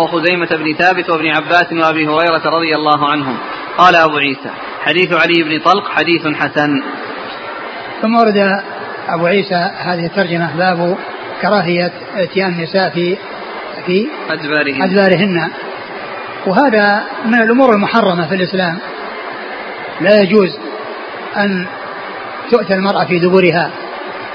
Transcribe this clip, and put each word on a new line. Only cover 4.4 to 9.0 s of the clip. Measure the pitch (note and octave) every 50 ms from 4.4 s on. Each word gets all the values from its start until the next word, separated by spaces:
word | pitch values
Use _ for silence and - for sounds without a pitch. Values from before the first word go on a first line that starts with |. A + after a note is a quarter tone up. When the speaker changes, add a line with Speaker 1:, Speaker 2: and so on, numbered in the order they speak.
| - A2+ - - - - - - -
Speaker 1:
"حديث | D3 D#3 F3 F3+ E3 F3
علي | D#3+ E3 E3+ E3+ E3+ D#3+
بن | D3+ D#3 D3+
طلق | - E3 F#3 G3+ G3 -
حديث | - D#3+ D3+ E3 E3+ D#3 D3
حسن". | D#3 D3 C#3+ D3+ C#3 C#3 D3+ D3 D3 C#3+ C3+ - - C3+ - - - - - - - - - - - - - - - - - - - - -
Speaker 2:
ثم | - A3 A#3
ورد | A#3 A#3 A3 G3+ G3+ G3 G3 F#3+ G3 - - - - - - - -